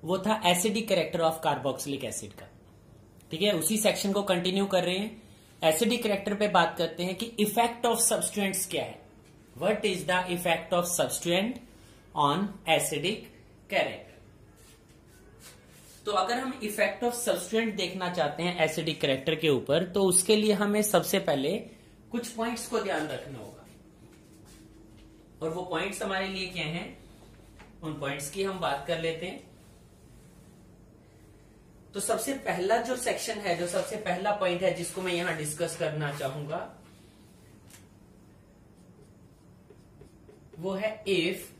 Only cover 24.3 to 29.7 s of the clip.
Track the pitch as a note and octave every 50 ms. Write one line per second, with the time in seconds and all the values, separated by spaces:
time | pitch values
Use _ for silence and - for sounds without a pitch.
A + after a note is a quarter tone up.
24.3 | - - - - - - - - - - - - - - - - - - - -
25.3 | - - D3+ D#3+ D#3+ F3+ F3+ - D#3+ D#3+ F3 G3+ G3 - G#3+ G3 F#3+ F#3+ G3 F#3+
26.3 | F#3+ F#3+ F#3 F3+ F3+ F3 D#3 D3+ E3 F3 G3+ - - - - - - - - -
27.3 | - - - - - - - - - - - D#3 D3 C#3 C#3 C3+ C#3 - - -
28.3 | - G3 F#3+ G3 F#3 F3+ E3+ D3+ C#3 C#3+ - - E3+ D#3+ D#3+ E3 D#3+ D#3+ F3 F#3
29.3 | A#3+ C#4+ - - - - - -